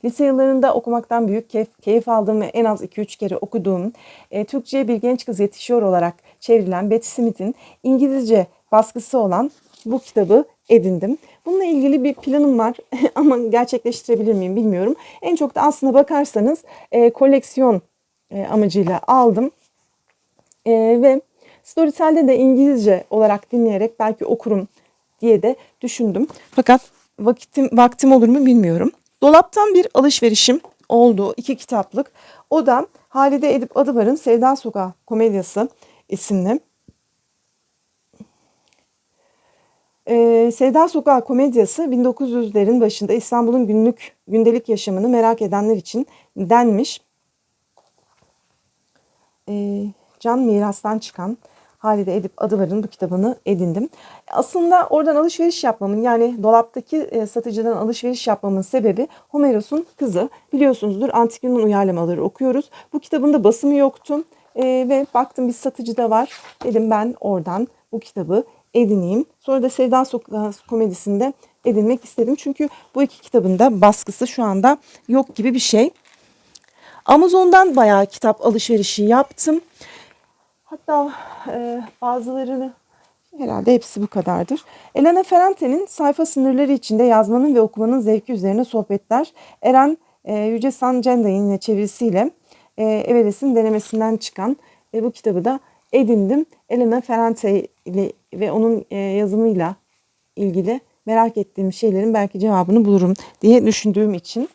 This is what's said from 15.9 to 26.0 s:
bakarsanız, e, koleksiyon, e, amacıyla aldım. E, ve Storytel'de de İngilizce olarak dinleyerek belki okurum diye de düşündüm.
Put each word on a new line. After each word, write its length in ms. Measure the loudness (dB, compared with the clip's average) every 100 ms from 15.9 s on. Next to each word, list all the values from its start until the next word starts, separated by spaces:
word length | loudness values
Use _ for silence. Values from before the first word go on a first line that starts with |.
bakarsanız, 720 | 2 2 0 -2 -2 -2 -2 -8 -20 -4
e, 180 | 2 2
koleksiyon, 720 | 4 2 2 0 -2 0 0 _ _ _ _ _
e, 140 | -10 -4
amacıyla 560 | 0 0 0 -2 -4 2
aldım. 440 | 4 4 2 -2 _ _ _ _ _ _ _ _ _ _ _ 0
E, 60 | 2 4 4
ve 200 | 4 2 -2 _ _ _
Storytel'de 640 | -10 0 0 2 2 4 4
de 100 | 4
İngilizce 680 | 4 4 4 4 2 2 0
olarak 420 | 0 2 0 _
dinleyerek 480 | 0 0 0 -4 -2
belki 260 | -4 -4 -4
okurum 420 | -4 -2 -4 -4 _ _ _ _ _
diye 200 | 2 2
de 140 | 2 -4 _ _
düşündüm. 460 | -10 -4